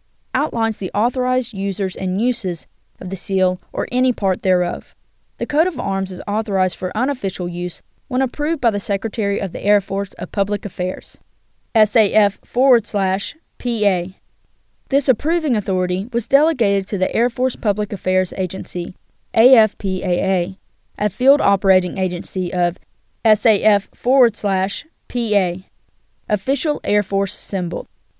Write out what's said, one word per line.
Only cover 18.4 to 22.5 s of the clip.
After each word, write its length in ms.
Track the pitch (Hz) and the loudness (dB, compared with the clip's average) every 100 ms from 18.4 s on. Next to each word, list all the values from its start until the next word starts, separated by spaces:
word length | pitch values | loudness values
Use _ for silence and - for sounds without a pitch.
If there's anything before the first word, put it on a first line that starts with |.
| 185 190 - 180 175 - _ _ _ | -6 -6 -8 -6 -8 -10 _ _ _
A 220 | 220 247 240 | 4 6 6
F 220 | 220 - | 4 0
P 260 | 196 190 | -2 -2
A 40 | 180 | 0
A, 500 | 175 190 185 185 190 _ _ _ - | 0 2 0 -2 -8 _ _ _ -4
a 120 | 214 | -4
field 320 | - 254 285 | 2 4 4
operating 560 | - 196 190 185 175 185 | 4 2 4 4 2 -2
agency 560 | 185 180 - 185 180 | -2 -4 -6 -4 -4